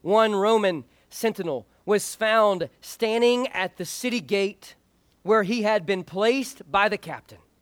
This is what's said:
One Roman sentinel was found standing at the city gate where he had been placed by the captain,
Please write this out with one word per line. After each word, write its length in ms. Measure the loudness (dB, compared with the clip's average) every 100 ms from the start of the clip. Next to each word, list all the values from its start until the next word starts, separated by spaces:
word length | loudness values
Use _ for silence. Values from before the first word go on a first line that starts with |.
One 320 | 0 2 4
Roman 520 | 2 2 4 2 -2 -8 _ _
sentinel 580 | -6 -4 -4 -4 -6 -8 _ -2
was 300 | -2 -2 -4
found 540 | 2 4 4 2 -4 _
standing 720 | -20 -6 -2 2 2 2 -2
at 260 | -4 -6 -8
the 80 |
city 380 | -10 -6 -4 -4
gate 540 | -2 -2 -2 -6 -18 -20 _ _ _ _
where 200 | 0 2
he 200 | 2 0
had 220 | 0 0 0
been 200 | -4 -6
placed 680 | -2 0 0 -4 -12 -4
by 160 | 0 0
the 100 | 0
captain, 420 | -8 -16 -18 -20 _ _